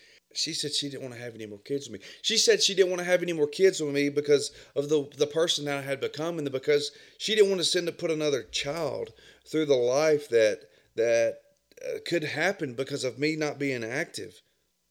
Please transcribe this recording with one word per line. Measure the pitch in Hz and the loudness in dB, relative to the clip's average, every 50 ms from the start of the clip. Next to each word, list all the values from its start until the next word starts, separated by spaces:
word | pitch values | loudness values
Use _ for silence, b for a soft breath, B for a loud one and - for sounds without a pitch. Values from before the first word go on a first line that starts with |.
| b b b b b _ - | b b b b b _ -8
She | - - 151 165 | -6 -6 -6 -4
said | - - 147 147 | -6 -6 -4 -4
she | - 151 143 | -4 -4 -4
didn't | 135 127 135 | -8 -10 -12
wanna | 127 120 117 | -12 -12 -12
have | 120 120 110 | -12 -12 -10
any | 110 110 | -10 -12
more | 104 104 101 | -12 -12 -12
kids | - - 143 139 131 113 | -8 -6 -6 -6 -6 -8
with | 107 92 | -14 -14
me. | B B B B | B B B B
She | B - 220 | B 0 2
said | 214 - 233 220 180 | 4 4 4 4 4
she | - - 190 | 4 2 4
didn't | 175 190 180 | 4 2 2
wanna | 185 175 175 | 2 -2 0
have | 180 180 175 180 | 2 2 2 2
any | 175 170 | 0 0
more | 160 147 | 0 0
kids | 147 - - 190 190 180 - | 0 2 4 4 4 4 4
with | 156 143 139 | -4 -2 0
me | 143 143 143 | 0 0 2
because | 143 147 147 147 147 139 - - B B B B B | 0 0 2 4 4 4 4 -2 B B B B B
of | 143 143 147 | -4 -2 0
the, | 156 151 135 - - | 0 0 0 -2 -2
the | 127 151 | -2 -2
person | 147 - 160 170 165 - 143 143 | -2 0 0 0 0 0 -2 -2
that | 143 143 | -4 -4
I | 139 | -4
had | 135 135 139 127 | -4 -6 -6 -4
become, | 120 113 - 147 156 170 175 | -4 -6 -6 -4 -6 -4 -4
and | 165 147 | -4 -6
the, | 135 | -4
because | 127 131 - - 147 147 147 - B B B B B | -4 -4 0 2 2 2 2 -2 B B B B B
she | B - 185 214 | B -4 0 6
didn't | 214 202 196 | 6 6 6
wanna | 196 180 160 | 6 0 0
send | - - 180 170 | 0 0 0 -2
to | 170 160 | -2 -6
put | - 170 165 | -4 -4 -2
another | 160 151 151 151 139 123 110 | -2 0 0 0 0 -2 -4
child | - - - - 139 147 170 160 135 117 107 107 - - B B B B B B | -4 -6 -6 -6 -4 -6 -4 -4 -4 -4 -6 -8 -10 -12 B B B B B B
through | - - 156 156 | -4 -2 0 4
the | 147 139 | 4 4
life | 127 120 120 127 143 156 156 151 147 143 - | 4 4 4 2 4 4 4 4 2 0 2
that, | 120 113 110 107 98 - - b b b b b b | 4 6 6 6 2 0 -8 b b b b b b
that, | 110 113 117 117 117 117 113 - - _ _ _ _ _ _ - - - | 0 2 2 4 4 2 0 -2 -6 _ _ _ _ _ _ -18 -12 -8
uh, | 71 - - - | -8 -8 -8 -6
could | - - 170 151 | -2 -2 -2 -2
happen | 139 117 147 165 185 202 - 160 135 120 | -2 -4 -2 -2 -2 -2 -4 -6 -8 -6
because | 120 135 135 143 135 123 | -6 -6 -6 -6 -6 -6
of | 131 113 123 | -6 -4 -2
me | 147 156 156 | -2 -2 -2
not | 156 151 147 123 131 | -2 -4 -4 -4 -4
being | 143 139 131 120 113 | -4 -4 -4 -4 -6
active. | 110 123 147 170 - - - 98 98 - - _ _ _ _ _ _ _ _ _ _ | -6 -4 -6 -6 -6 -8 -14 -14 -14 -16 -20 _ _ _ _ _ _ _ _ _ _